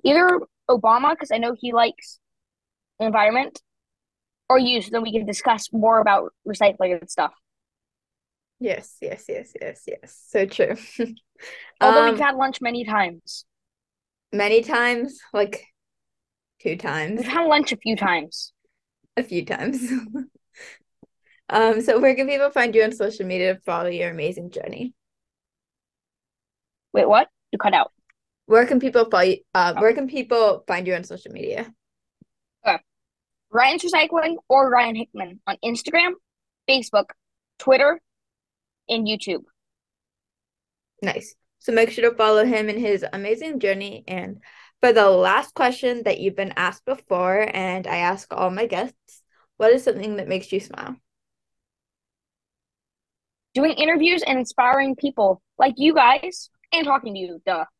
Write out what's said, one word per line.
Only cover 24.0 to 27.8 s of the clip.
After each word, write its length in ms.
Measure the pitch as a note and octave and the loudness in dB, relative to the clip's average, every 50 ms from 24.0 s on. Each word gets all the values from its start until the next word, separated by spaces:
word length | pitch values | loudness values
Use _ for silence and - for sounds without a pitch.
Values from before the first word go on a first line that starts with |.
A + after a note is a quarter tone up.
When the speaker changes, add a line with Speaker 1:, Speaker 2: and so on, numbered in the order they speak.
| F3 F3 | -6 -6
Speaker 2:
amazing 400 | E3+ E3 D3 E3 F#3 E3+ F3 F3+ | -6 -6 -6 -6 -6 -8 -14 -12
journey? 420 | F3 - - - - - B3 B3+ _ _ _ _ _ _ _ _ _ _ _ _ _ _ _ _ _ _ _ _ _ _ _ _ _ _ _ _ _ _ _ _ _ _ _ _ _ _ _ _ | -12 -12 -12 -10 -10 -10 -12 -12 _ _ _ _ _ _ _ _ _ _ _ _ _ _ _ _ _ _ _ _ _ _ _ _ _ _ _ _ _ _ _ _ _ _ _ _ _ _ _ _
Speaker 1:
Wait, 160 | - - F#3+ - | 0 2 4 6
what? 220 | G#3 A3+ D4+ _ _ _ _ _ | 4 4 2 _ _ _ _ _
You 60 | - G#3 | -8 -2
cut 140 | - G#3 | -2 0
out. 180 | G3 D#3 | 2 2